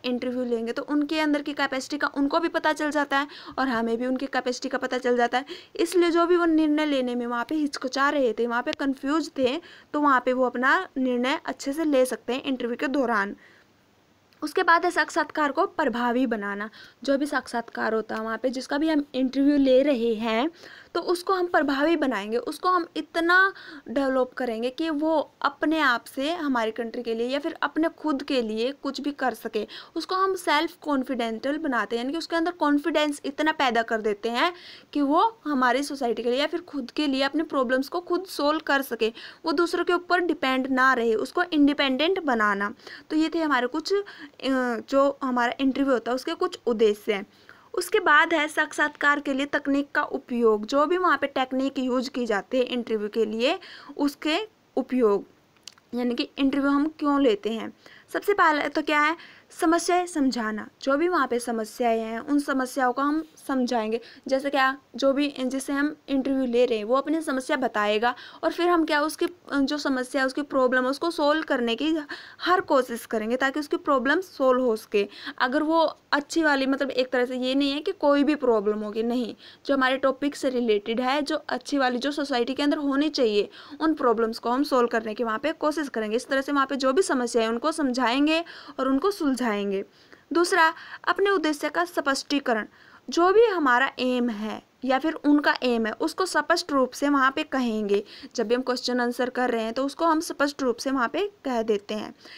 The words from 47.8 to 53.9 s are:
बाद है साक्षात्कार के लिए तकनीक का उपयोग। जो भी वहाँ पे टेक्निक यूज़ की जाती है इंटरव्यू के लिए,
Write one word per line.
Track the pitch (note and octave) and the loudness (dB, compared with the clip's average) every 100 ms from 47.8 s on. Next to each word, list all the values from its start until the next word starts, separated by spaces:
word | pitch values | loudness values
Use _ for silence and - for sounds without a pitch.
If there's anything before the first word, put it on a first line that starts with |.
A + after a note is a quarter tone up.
| F4 G#4+ | 0 2
बाद | F4 D4 E4 | 6 6 6
है | E4 D4+ | 2 0
साक्षात्कार | D4+ D4+ - D4 D4 C#4+ D4 | 0 -2 0 -2 0 0 0
के | D4 | 0
लिए | C4 C#4+ | -2 0
तकनीक | D4+ D4 C#4 C#4+ | -2 0 0 0
का | D4+ | -2
उपयोग। | D4 C4 - A#3+ A3+ G#3+ G#3+ | -4 -6 -6 2 4 2 2
जो | C#4 D4 | 2 2
भी | F4+ | 2
वहाँ | F4+ C#4+ | 2 2
पे | C#4+ | 0
टेक्निक | C#4 C4 C4 C4+ C4+ | -2 -2 0 -2 -2
यूज़ | B3+ B3 B3+ | -2 0 -2
की | - A#3+ | -4 -2
जाती | G3+ - C4 | -2 0 0
है | |
इंटरव्यू | B3 B3 A#3 A3 G#3 | 0 -2 -2 -4 -2
के | A#3 | -2
लिए, | G#3+ A3 B3 F#4 - - - | -2 0 0 -2 -6 -20 -16